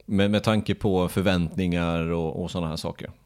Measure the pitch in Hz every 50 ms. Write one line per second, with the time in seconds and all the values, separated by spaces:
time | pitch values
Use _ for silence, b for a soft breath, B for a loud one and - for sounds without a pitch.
0 | - - 104 98 101 101 107 104 - 117 110 107 101 - 98 - - 107 92 92
1 | 90 87 - 101 90 98 92 87 85 80 - - 92 87 87 87 85 85 82 85
2 | 82 82 85 85 82 80 - - 90 85 - 90 85 80 78 82 - 82 80 -
3 | - - - - _